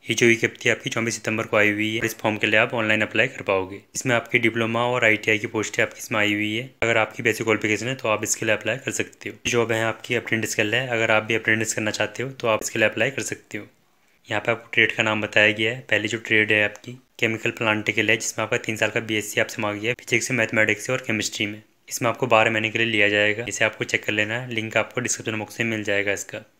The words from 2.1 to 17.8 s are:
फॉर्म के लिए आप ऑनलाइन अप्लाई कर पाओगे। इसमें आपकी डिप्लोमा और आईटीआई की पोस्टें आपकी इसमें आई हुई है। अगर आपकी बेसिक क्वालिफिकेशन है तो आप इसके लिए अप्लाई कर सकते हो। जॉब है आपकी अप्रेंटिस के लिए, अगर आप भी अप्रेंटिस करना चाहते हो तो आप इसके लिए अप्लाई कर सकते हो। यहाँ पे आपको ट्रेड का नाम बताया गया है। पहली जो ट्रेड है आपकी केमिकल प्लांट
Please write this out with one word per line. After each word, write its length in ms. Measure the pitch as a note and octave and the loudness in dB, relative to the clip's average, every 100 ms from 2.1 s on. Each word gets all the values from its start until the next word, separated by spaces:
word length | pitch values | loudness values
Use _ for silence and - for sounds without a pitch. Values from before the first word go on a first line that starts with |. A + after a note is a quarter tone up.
| - | -2
फॉर्म 200 | A2+ G#2+ | -2 0
के 100 | G#2+ | 2
लिए 120 | G#2+ | 4
आप 140 | A#2+ | 4
ऑनलाइन 280 | B2 A2 G#2+ | 2 0 2
अप्लाई 260 | G#2+ G#2+ B2+ | 0 2 0
कर 140 | - | 0
पाओगे। 380 | - F#2+ F#2 G2 _ - | 0 0 0 -10 _ -8
इसमें 200 | C3 A#2+ | 0 0
आपकी 240 | - B2 | 2 2
डिप्लोमा 440 | A2+ A2+ A2+ A2+ B2 | 2 0 -2 0 0
और 200 | B2 A#2 | 2 4
आईटीआई 320 | G#2+ - G#2+ | 4 2 0
की 100 | A2 | 0
पोस्टें 340 | G#2+ G#2 - | -4 -4 0
आपकी 160 | A2 - | -2 -2
इसमें 200 | - A2+ | -6 -2
आई 140 | G#2 | 0
हुई 200 | G#2 G#2 A2 | 0 -2 -4
है। 140 | C3 _ | -8 _
अगर 140 | A2+ A2+ | 0 2
आपकी 260 | A2 - | 0 0
बेसिक 200 | A#2 G#2+ | 0 0
क्वालिफिकेशन 440 | A2+ G#2+ G#2+ G#2 A2+ | 0 0 2 -2 -2
है 80 | C3 | -6
तो 140 | A#2 | -2
आप 140 | G#2 | -2
इसके 220 | A2 - A2+ | -2 -4 0
लिए 100 | G#2+ | 0
अप्लाई 220 | G#2+ B2+ | -2 -4
कर 140 | - | -6
सकते 380 | G#2+ - - G2 | -6 -6 -8 -14
हो। 60 | - - | -8 -2
जॉब 240 | A#2+ A2+ | 0 2
है 120 | A2+ | 2
आपकी 320 | A2+ A2 - A#2+ | 0 -2 -4 -4
अप्रेंटिस 400 | - A2+ A2 - | 0 -2 -2 0
के 80 | |
लिए, 220 | G#2 A#2 C3 | 0 0 0
अगर 240 | A#2 A2 | 0 4
आप 120 | A2 | 2
भी 120 | A2 A2+ | 2 -2
अप्रेंटिस 380 | A2+ A2 A2 | 2 0 0
करना 180 | - G#2+ | -2 -4
चाहते 320 | G#2 G#2+ - | -2 -4 -4
हो 60 | B2 | -10
तो 180 | C3 A#2 | -4 0
आप 120 | G#2+ | 0
इसके 160 | - A2+ | 0 2
लिए 100 | A2 | 0
अप्लाई 220 | G#2 A#2+ | 2 -2
कर 100 | C3 | -2
सकते 360 | G#2+ G#2+ _ G#2 | -6 -8 _ -12
हो। 100 | G2+ _ _ _ _ _ - | -12 _ _ _ _ _ -4
यहाँ 140 | G#2+ | -2
पे 100 | - | 0
आपको 180 | A2+ - | -2 0
ट्रेड 180 | - A2 | 4 4
का 120 | - | 4
नाम 180 | A2 G#2+ | 0 0
बताया 300 | G#2 - G#2+ | 0 6 6
गया 220 | G#2+ A2 | 4 -2
है। 60 | B2 | -4
पहली 280 | C3 G#2+ G#2+ | -2 -2 0
जो 100 | A2+ | -6
ट्रेड 340 | - A2 G#2+ | 2 2 4
है 120 | G#2+ G#2 | 4 2
आपकी 340 | - - B2 _ - | -2 -16 -18 _ -4
केमिकल 320 | A2+ A2 A#2 | -2 0 -4
प्लांट 400 | A2+ A2+ G#2+ | -2 0 0